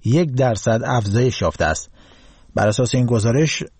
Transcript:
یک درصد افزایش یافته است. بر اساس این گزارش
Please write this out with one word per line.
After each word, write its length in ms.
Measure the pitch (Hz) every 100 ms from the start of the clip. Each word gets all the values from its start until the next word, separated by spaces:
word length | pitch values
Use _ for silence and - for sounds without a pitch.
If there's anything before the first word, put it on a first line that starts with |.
یک 260 | 110 143 165
درصد 500 | 127 127 107 - 113
افزایش 560 | 127 123 101 110 127 -
یافته 240 | 85 -
است. 240 | 80 78 - - - - - - -
بر 120 | - 104
اساس 280 | 107 120
این 100 | 127
گزارش 580 | 123 120 113 127 156 - -